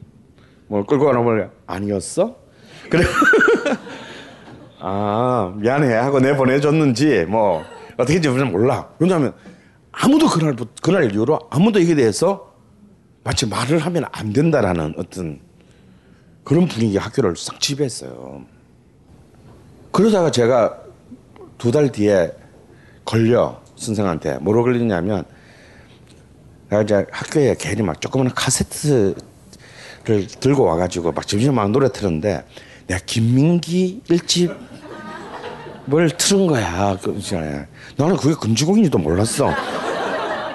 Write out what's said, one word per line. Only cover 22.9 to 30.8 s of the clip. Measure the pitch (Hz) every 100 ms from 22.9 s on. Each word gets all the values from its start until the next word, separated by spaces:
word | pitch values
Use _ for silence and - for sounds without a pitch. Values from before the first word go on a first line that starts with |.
| -
걸려, | - 113 113 117 71 - - -
선생한테. | 117 107 98 78 78 65
뭐로 | 80 113
걸리냐면 | 120 120 117 87 95 98 - - - - - - - - - - - - - - -
내가 | 104
이제 | 104 101 -
학교에 | - - 156 131 85
괜히 | 151 107
막 | 98 73
조그마한 | - 131 127
카세트를 | - 135 - - - 151 131 98 - - - - - - - - - - 104 87 -
들고 | 131 139
와가지고 | 98 82